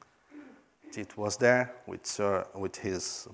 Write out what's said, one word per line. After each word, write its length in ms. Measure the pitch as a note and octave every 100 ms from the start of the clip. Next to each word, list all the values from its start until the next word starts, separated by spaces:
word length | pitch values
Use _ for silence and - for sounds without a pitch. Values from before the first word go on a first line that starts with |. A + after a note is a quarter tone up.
| - _ _ D4 C4+ - _ _ -
Tito 220 | - G2+ -
was 200 | G#2 G2+
there 380 | A#2+ B2 B2 - -
with, 340 | F#2 - -
uh, 260 | G2+ G2 - G2
with 220 | F#2+ -
his 500 | A2 F#2 - - -